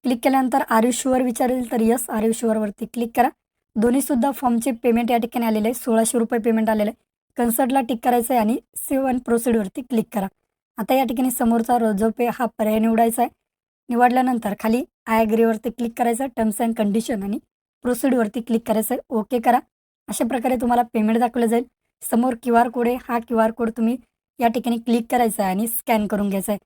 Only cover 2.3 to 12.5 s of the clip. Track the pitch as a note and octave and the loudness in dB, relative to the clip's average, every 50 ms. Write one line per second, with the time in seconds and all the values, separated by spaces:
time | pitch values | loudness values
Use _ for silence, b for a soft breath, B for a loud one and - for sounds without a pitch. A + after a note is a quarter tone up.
2.3 | A3 - A#3+ A3+ A3 G#3+ G#3+ G3+ G3+ - A#3 - - A#3+ A#3+ A#3 - B3+ A#3+ - | 0 0 0 -2 0 0 -2 -4 -6 -8 -12 -8 -6 -6 -6 -4 0 0 0 0
3.3 | - _ _ _ _ _ _ _ _ G#3+ G#3+ A#3+ A#3+ C#4 C4+ - D4 A#3+ A#3 C#4 | 0 _ _ _ _ _ _ _ _ 0 2 2 2 0 0 0 0 0 0 0
4.3 | C4 - C#4 A#3+ A#3 A#3 A3+ C#4 A#3+ A3+ - B3 A3+ A#3 A#3+ A3+ A#3+ A#3 A3+ A#3 | -2 -2 -2 0 0 0 0 -2 -4 0 0 0 2 2 2 0 0 0 -2 -2
5.3 | - B3 A#3 A3+ G#3+ G#3+ G#3 A3 B3+ - - C4 A3+ A3+ A3+ A3+ - A#3+ A3+ A3+ | -4 -2 0 0 0 0 0 -2 -2 -4 -2 0 2 2 2 2 0 -2 -2 0
6.3 | B3+ A#3 G#3+ A#3+ A3 A3 A3 A3 A3 G#3+ G#3 G#3 A3+ _ _ _ _ _ _ _ | -2 -2 0 0 0 2 0 0 0 0 0 -2 -4 _ _ _ _ _ _ _
7.3 | _ - A#3+ A#3 A3+ - C#4 A#3 C4+ C#4 B3 A#3 C4 A3+ - B3+ B3 A#3+ A#3 - | _ -2 -2 0 2 0 0 2 2 0 0 0 -4 -2 0 2 2 2 0 2
8.3 | C4 A#3+ G#3+ G#3 A#3+ - _ _ _ - - - C#4+ C4+ C4+ C4 B3 B3+ - - | 0 2 2 2 0 -2 _ _ _ -14 -6 -2 -2 0 0 0 -2 -2 0 0
9.3 | A#3 A3+ A#3 B3+ A3+ A3+ G3+ F#3+ _ - B3+ - B3+ A3 A3 _ - G#3+ F#3+ G3 | 0 0 2 0 0 0 0 -4 _ -12 -8 -2 -2 -2 -2 _ -4 -4 -4 -4
10.3 | _ _ _ _ _ _ _ _ _ - G#3+ - C4 C4+ C4 A3+ B3 B3 B3+ C4 | _ _ _ _ _ _ _ _ _ -8 -2 0 2 2 2 0 0 -2 -2 -2
11.3 | B3 - A#3+ A3+ A#3 A#3 A3+ - B3 A#3+ A#3 A3 G#3 F#3+ A3 A3+ G#3+ - A#3+ A#3+ | 0 0 2 2 2 2 2 0 0 2 2 0 0 2 0 0 0 0 -2 -2
12.3 | - - B3 A3 | 0 -2 -4 -4